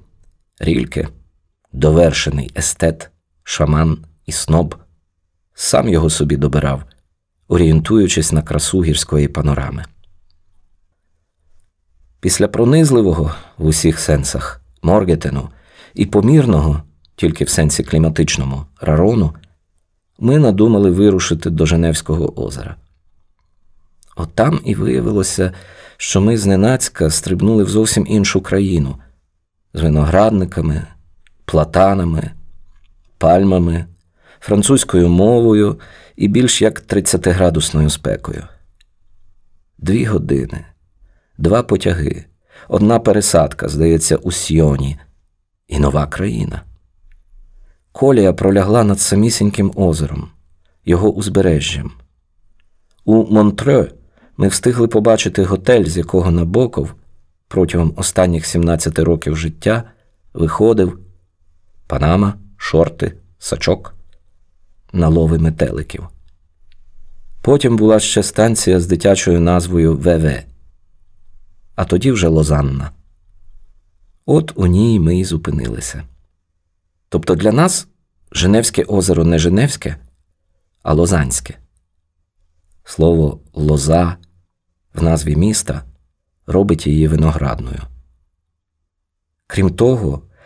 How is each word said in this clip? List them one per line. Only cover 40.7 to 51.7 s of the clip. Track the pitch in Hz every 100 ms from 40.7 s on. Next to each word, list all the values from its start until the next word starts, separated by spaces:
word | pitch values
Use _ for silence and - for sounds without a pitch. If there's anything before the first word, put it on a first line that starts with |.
| _ _ _ _ _ _ -
два | 80 110
потяги, | 120 98 - 82 71 - - _ _ - -
одна | 95 104 117
пересадка, | 110 104 98 82 73 - -
здається, | 73 82 82 - 78
у | -
Сьйоні, | - - 80 76 69 69 71 - _ _ _ _ _ -
і | 73
нова | 71 71 73
країна. | - 101 110 - - - - _ _ _ - _ - - - - _ _
Колія | - 135 123 95
пролягла | 87 98 98 95 117
над | 104 98
самісіньким | - 101 113 - 104 104 98
озером, | - 92 80 71 73 - - _ _ _ _
його | - 87 104
узбережжям. | - 101 98 95 78 -